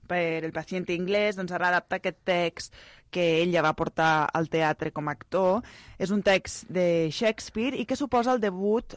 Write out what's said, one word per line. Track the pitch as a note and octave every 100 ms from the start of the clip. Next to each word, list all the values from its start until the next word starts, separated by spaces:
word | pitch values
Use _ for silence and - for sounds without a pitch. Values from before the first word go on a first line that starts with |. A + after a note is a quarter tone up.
| -
per | F3+ E3 D#3+ D#3+
El | D#3+
paciente | D#3 F#3 F3 F3
inglés, | F3+ G3+ G#3 F#3+
doncs | F3
ara | F3 F3+
adapta | F3+ - F#3+
aquest | F#3 -
text | - F3 E3+ - - - - - _
que | F3+ E3+ D#3+
ell | F3
ja | E3+
va | D#3 D#3
portar | D#3+ - D#3+ D#3 D3
al | E3 D#3+
teatre | D#3+ D#3 D3+ D#3 D#3
com | D3
a | D3
actor. | - F3+ F#3 G#3 - - - -
És | E3
un | G#3
text | G3 F#3+ - - -
de | F3 F3 E3+ D#3+
Shakespeare | - A3+ A3+ - G#3+ B3 C4
i |
que | A#3+ C4
suposa | C#4 A#3+ A#3
el | B3+
debut | G#3 F3+ G3+ A3 -